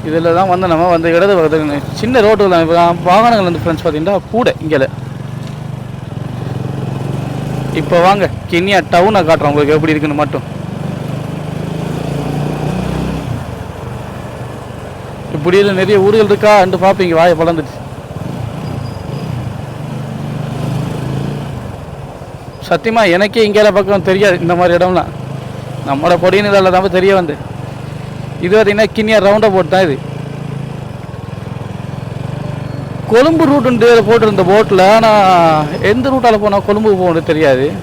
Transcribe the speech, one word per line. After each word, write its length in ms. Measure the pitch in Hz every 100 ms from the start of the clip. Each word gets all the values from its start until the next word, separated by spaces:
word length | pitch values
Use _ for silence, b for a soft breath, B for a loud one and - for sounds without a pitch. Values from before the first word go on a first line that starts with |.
| 156
இதுல 220 | 160 170 170
தான் 140 | 190
வந்து 140 | 180 185
நம்ம 140 | 160 180
வந்து 140 | 170 165 170
இடது 180 | 196 190
பக்கத்துல 420 | 156 160 151 143 - -
சின்ன 200 | 220 254 208
ரோடு 220 | 214 196
தான். 100 | 170 160
இப்ப 100 | 170 170 170 160
வாகனங்கள் 400 | 190 233 226 180
வந்து 140 | 160
ஃப்ரெண்ட்ஸ் 200 | 170 160 170
பாத்தீங்கன்னா 300 | 151 165 196 -
கூட 200 | 226 220 -
இங்கல. 220 | 156 147 131 - - - - - - - - - - - - - - - - - - - - - - - - - - - - 160
இப்ப 180 | 151 175 180
வாங்க 240 | 202 175 - -
கிண்ணியா 280 | 175 190 196 151
டவுனை 280 | 175 196 208 160
காட்டுறேன் 260 | 160 147
உங்களுக்கு 240 | 147 147 151
எப்படி 160 | 156
இருக்குன்னு 280 | 151 151 143
மட்டும். 240 | 147 147 - - - - - - - - - - - - - - - - - - - - - - - - 185 180 185 - 123 120 - - - - - - - - - - - - - - - - - - - -
இப்படி 240 | 151 190
இதுல 160 | 202 190
நிறைய 180 | 185 202 196
ஊர்கள் 240 | 220 208
இருக்கான்ட்டு 520 | 202 208 208 185 180 190
பாப்பீங்க 340 | 196 185 160
வாயை 160 | 175 160
பொளந்துட்டு. 340 | 165 165 143 - - - - - - - - - - - - - - - - 123 - - - - - - 123 - 147 147 147 - 147 - - - 135 135 147 143 143 - - - - - - - - - - - -
சத்தியமா 320 | 170 226 226 202 175
எனக்கே 280 | 208 233 214
இங்கேல 240 | 208 214 190
பக்கம் 340 | 196 202 190
தெரியாது 260 | 185 202 180
இந்த 120 | 170 175
மாதிரி 180 | 180 170
இடம்லாம். 340 | 185 180 - - - - - - - - -
நம்மளோட 300 | 139 165 175
பொடியினதால 480 | 180 196 208 196 190
தான் 220 | 180 190 180
தெரிய 160 | 190 196
வந்து. 160 | 165 147 - - - - - - - - - - 175
இது 60 | 214
பாத்தீங்கன்னா 360 | 202 208 214 -
கிண்ணியா 200 | 214 220
ரவுண்டா 240 | 190 214 214
போட்டு 180 | 190 165
தான் 140 | 185 180
இது. 100 | 131 - - - - - - - - - - - - - - - - - - - - - - - - - - - - - - -
கொழும்பு 320 | 220 294 330 311
ரூட்டுன்ட்டு 400 | 285 240 240 233 233 202
போட்டிருந்த 340 | 233 214 196 180
போட்டில், 320 | 202 208 190 185 220
ஆனா 120 | 220 214 190 180 165 156 147 156 185
எந்த 140 | 233 262
ரூட்டால 260 | 262 240 220
போனா 160 | 208 196 202
கொழும்புக்கு 320 | 208 214 190
போகணும்னு 280 | 180 165 160
தெரியாது. 340 | 156 151 127 143 190